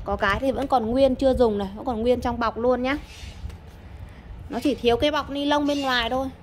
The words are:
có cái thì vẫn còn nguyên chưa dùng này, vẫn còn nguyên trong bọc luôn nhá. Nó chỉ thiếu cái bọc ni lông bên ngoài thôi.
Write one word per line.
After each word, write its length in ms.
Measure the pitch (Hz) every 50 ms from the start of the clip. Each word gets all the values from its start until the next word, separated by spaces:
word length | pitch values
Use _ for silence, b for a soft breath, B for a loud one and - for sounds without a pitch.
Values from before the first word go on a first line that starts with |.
| -
có 120 | 202 202
cái 240 | 196 214 196 202 220
thì 120 | 269 269
vẫn 160 | 220 233 277
còn 180 | 277 269 240 220
nguyên 300 | 220 240 269 277 262 254
chưa 180 | - 269 262 247
dùng 240 | 247 247 220 208
này, 100 | 202 196 190 196
vẫn 100 | 214 233
còn 160 | 262 233 214
nguyên 200 | 226 247 247 240
trong 180 | 240 247 240 233
bọc 180 | 233 220 -
luôn 260 | 220 240 254 254 247 247
nhá. 140 | 262 285 302 B B B B B B B B B B - - - - B B B B B B B B B B B B B - - -
Nó 100 | 285 240 254
chỉ 120 | 294 226
thiếu 220 | - 240 233 233
cái 140 | 233 294 294
bọc 180 | 302 285 269 -
ni 160 | 277 285 285
lông 220 | 294 294 294 294
bên 140 | 285 294 285
ngoài 280 | 277 262 247 240 226 233
thôi. 180 | 254 262 269 269 254 -